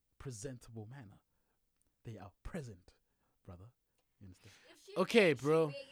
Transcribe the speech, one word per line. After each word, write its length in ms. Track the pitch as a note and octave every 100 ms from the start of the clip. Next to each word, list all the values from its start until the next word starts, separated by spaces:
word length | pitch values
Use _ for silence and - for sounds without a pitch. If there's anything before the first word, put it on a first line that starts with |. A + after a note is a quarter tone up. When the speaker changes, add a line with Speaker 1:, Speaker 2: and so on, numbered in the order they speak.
| _ -
Speaker 1:
presentable 680 | C#3 G#2+ C3 B2 - A2+ G#2+
manner. 300 | C#3 G2+ - _ _ _ _ _ _ _ _
They 140 | A#2 A2
are 120 | G2 -
present, 480 | - F3 B2 F2+ _ _ _ _ _ _ -
brother. 180 | F2 A2+ _ _ _ _ _
You 80 | F#2+
understand? 240 | - - - - -
Speaker 2:
If 60 | -
she 100 | F#4+
Speaker 3:
Okay, 320 | F#3 A3+ F3+
Speaker 2:
thick, 80 | A#2+
she 60 |
Speaker 3:
bro. 220 | C#3 D#3+ D3+
Speaker 2:
big. 100 | - -